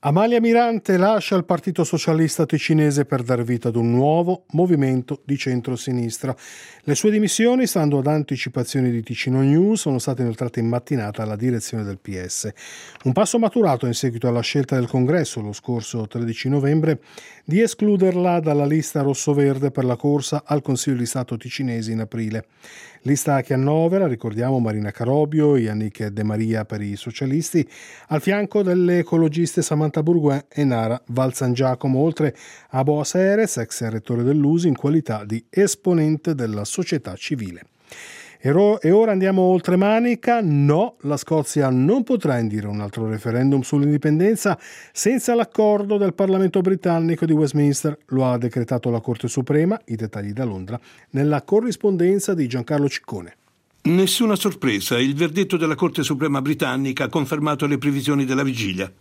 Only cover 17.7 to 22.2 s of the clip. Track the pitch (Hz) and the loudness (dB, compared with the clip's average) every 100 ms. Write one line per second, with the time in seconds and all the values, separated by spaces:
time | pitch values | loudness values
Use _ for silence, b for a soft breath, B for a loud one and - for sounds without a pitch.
17.7 | - 208 202 185 180 180 175 160 147 143 | 2 0 4 2 2 2 2 2 2 2
18.7 | 156 151 151 139 139 - 143 139 135 139 | 0 0 -2 0 0 0 2 2 2 -2
19.7 | 131 127 120 147 147 135 147 - 151 135 | 0 -2 0 0 0 0 -6 -2 -2 0
20.7 | 127 - 127 120 135 123 117 120 - 135 | -2 0 -2 -2 -4 -6 -8 -10 -8 -4
21.7 | 117 113 113 110 113 | -4 -4 -4 -6 -6